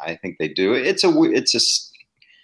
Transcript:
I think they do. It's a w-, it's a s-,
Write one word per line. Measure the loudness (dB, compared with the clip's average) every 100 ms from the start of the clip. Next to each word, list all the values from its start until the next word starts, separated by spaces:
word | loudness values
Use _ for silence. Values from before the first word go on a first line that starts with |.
I | -12 -10
think | -10 -6
they | -4
do. | 0 0
It's | 2 0 0
a | 2
w-, | 4 4
it's | 2 0
a | 0
s-, | 0 -2 -6 -20 _ _ _ _